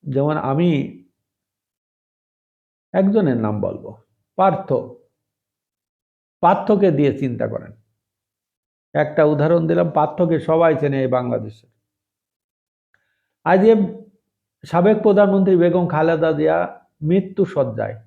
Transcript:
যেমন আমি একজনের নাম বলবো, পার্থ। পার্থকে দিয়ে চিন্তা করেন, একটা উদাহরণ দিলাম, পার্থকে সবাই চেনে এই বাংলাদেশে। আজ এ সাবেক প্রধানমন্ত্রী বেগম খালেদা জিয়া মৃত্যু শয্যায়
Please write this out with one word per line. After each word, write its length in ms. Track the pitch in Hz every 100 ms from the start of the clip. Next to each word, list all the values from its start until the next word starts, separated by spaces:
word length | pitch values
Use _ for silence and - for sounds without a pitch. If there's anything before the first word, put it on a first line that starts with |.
যেমন 320 | 147 131 143 151 127
আমি 200 | 135 175 147 139 - _ _ _ _ _ _ _ _ _ _ _ _ _ _ _ _ _ _ _
একজনের 440 | 180 196 214 165 120
নাম 100 | 107 107
বলবো, 300 | 95 92 - - _ _ _ -
পার্থ। 300 | 190 165 - 135 - - _ _ _ _ _ _ _ _ _ _ _ _ _ _
পার্থকে 460 | 175 196 - 208 196 147
দিয়ে 140 | 143 131
চিন্তা 280 | 135 113 113
করেন, 240 | 113 113 - _ _ _ _ _ _ _ _ _ _ _
একটা 280 | 151 147 151
উদাহরণ 380 | 151 147 151 170 165
দিলাম, 220 | 170 170
পার্থকে 460 | 156 151 - 175 165
সবাই 320 | - 160 165 156
চেনে 180 | 147 139
এই 80 | 131 127
বাংলাদেশে। 500 | 120 120 110 107 _ _ _ _ _ _ _ _ _ _ _ _ _ _ _ _ _ _ 160
আজ 160 | 185
এ 100 | 214 220 185 - - _ _ _ _ _
সাবেক 320 | - 165 185 214
প্রধানমন্ত্রী 520 | 214 196 202 196 190 185
বেগম 280 | 175 175 175
খালেদা 420 | 151 160 165 160
জিয়া 260 | 151 156 165 175 - _ _
মৃত্যু 420 | 151 185 185 196 185
শয্যায় 420 | 151 127 110 107 113